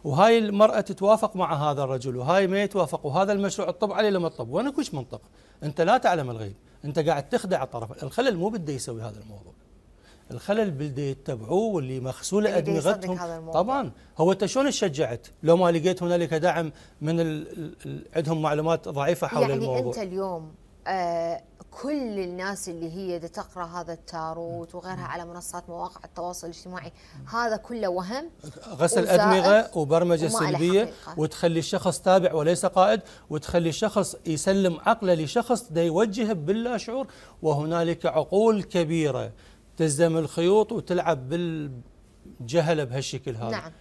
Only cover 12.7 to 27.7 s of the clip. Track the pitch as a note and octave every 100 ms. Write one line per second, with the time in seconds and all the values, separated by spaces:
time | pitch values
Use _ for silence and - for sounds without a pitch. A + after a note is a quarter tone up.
12.7 | E3 D#3 G#3 F#3 F3+ E3+ E3 D#3+ D#3+ G#3
13.7 | C4+ D#3+ - - - E3+ F#3+ G3+ C4 C#4+
14.7 | - G3 C#3 B2+ A#2 - - D#3 E3+ F3
15.7 | E3 F#3 F#3 F3 F3 D#3+ D#3+ E3+ D#3+ D#3+
16.7 | - - - D3+ E3 E3 D3+ D#3 - D3+
17.7 | - C#3+ C#3 - E3 D3+ D#3+ D#3 D3+ D#3+
18.7 | D#3+ F3+ C#3 C#3+ E3+ D#3+ D3 C3 C3+ C3+
19.7 | B2+ B2+ A3+ F#3+ F#3+ F#3+ E3+ D#3 - -
20.7 | - - F#3+ F3 E3+ E3 E3 - - -
21.7 | - C4+ D4 A#3+ G3+ F3+ F3+ F#3+ F#3+ F#3+
22.7 | E3 E3 F3 F#3+ E3+ E3 G#3+ F#3 F3+ E3
23.7 | F3 E3 E3 - E3 D#3+ E3 E3+ E3+ E3+
24.7 | F3+ F3+ F#3 F3 E3 E3+ F3 - F3+ F3
25.7 | E3+ F3+ - - - F3 F3+ E3+ E3 F#3
26.7 | F3+ E3 - - D3 C3+ A#3 A#3+ G#3+ -